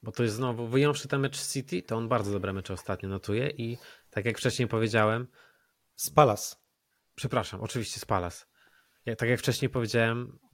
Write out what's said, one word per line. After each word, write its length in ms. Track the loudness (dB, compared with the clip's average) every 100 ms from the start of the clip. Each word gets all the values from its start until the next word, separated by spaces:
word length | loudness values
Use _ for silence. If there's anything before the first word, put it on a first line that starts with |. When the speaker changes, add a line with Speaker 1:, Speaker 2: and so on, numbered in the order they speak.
Speaker 1:
Bo 80 | -10
to 120 | 0
jest 120 | 0 2
znowu, 320 | -2 -2 0
wyjąwszy 400 | 4 4 2 -2
ten 140 | -2
mecz 160 | -2 -4
z 160 | -6
City, 280 | -6 -4 -6
to 160 | -4 -4
on 100 | 0
bardzo 240 | 0 0
dobre 220 | -2 -2
mecze 200 | -4 -6
ostatnio 360 | -10 -6 -6 -4
notuje 400 | -6 -2 -2 -2
i 280 | -4 -8 -8 -12 -20 _
tak 160 | -4 -2
jak 120 | 0
wcześniej 300 | -2 0 0
powiedziałem 600 | 2 2 4 4 2 -4 _ -20 _ _ _ _ -10
Speaker 2:
Z 140 | 0
Palace. 460 | 6 6 6 -2 -12 _ _ _ _ _ -8
Speaker 1:
Przepraszam, 460 | -2 0 -2 -6
oczywiście 380 | -6 -6 -6 -8
z 60 | 0
Palace. 400 | 0 0 -8 -20 _ _ _ _ _ -8
Ja, 100 | -2
tak 140 | 2
jak 100 | 2
wcześniej 300 | 2 0 0
powiedziałem, 720 | 0 0 4 4 2 -6 -14 _